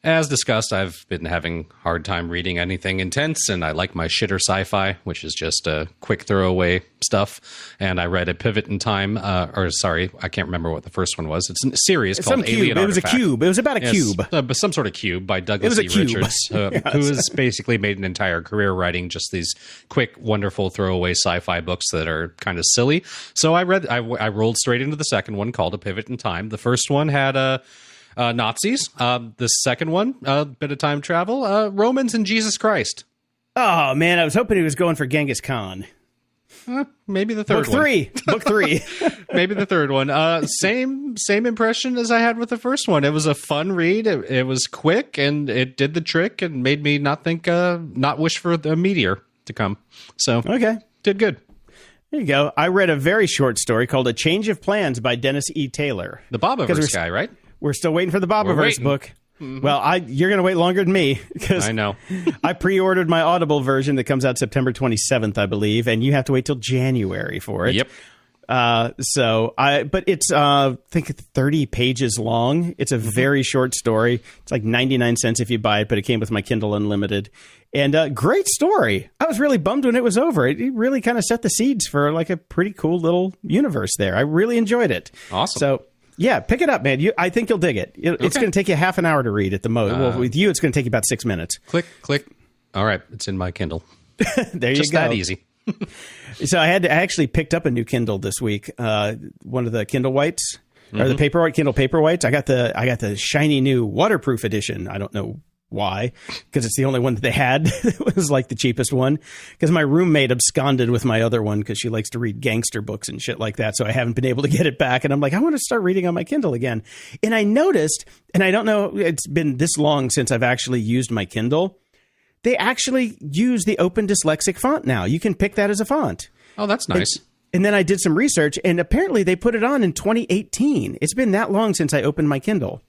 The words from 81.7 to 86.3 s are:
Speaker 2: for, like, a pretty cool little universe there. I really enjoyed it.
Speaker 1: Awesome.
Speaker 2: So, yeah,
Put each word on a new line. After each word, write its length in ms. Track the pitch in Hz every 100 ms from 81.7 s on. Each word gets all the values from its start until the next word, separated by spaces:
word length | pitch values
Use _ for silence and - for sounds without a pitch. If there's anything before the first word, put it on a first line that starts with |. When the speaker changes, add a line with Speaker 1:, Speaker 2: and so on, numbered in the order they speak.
| 233 -
Speaker 2:
for, 240 | 143 143
like, 180 | 165 170
a 60 | 180
pretty 340 | _ - 190
cool 260 | - 156 175
little 340 | 165 180 190 -
universe 540 | - 175 285 139 98 -
there. 180 | 98 95
I 60 |
really 360 | 147 160 220 233
enjoyed 340 | 214 240 208
it. 180 | 90 - - -
Speaker 1:
Awesome. 280 | 92 170 -
Speaker 2:
So, 240 | 143 139 - _ _ -
yeah, 240 | 214